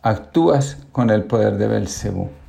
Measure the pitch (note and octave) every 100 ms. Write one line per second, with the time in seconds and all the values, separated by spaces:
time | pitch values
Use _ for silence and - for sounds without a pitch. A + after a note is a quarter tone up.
0 | A2+ G#2+ - E3 E3 C#3+ C3+ - - -
1 | A#2 G#2+ - A#2 G#2+ G2+ G#2+ A2 G2 -
2 | G2+ F#2 F#2 -